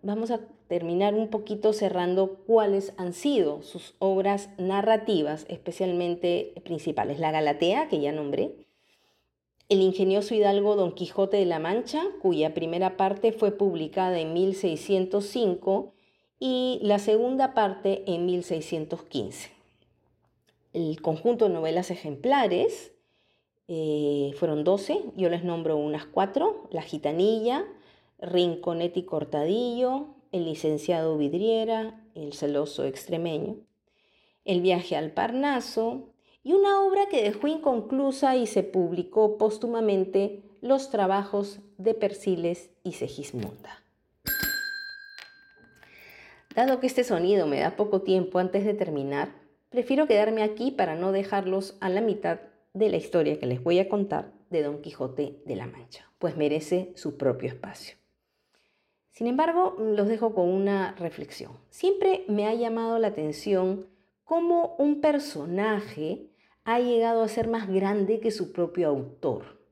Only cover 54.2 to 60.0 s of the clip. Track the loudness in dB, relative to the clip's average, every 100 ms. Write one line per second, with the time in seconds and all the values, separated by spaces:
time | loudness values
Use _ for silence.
54.2 | -6 -18 _ -2 -2 -4 -12 -8 -6 -4
55.2 | -6 -8 -8 -8 -8 -14 -20 -20 -20 _
56.2 | -4 0 0 0 0 -2 -2 -8 -10 -2
57.2 | 0 0 -6 -8 -14 -16 -20 -20 _ _
58.2 | _ _ _ _ _ _ _ _ _ -6
59.2 | -2 2 2 4 2 0 0 2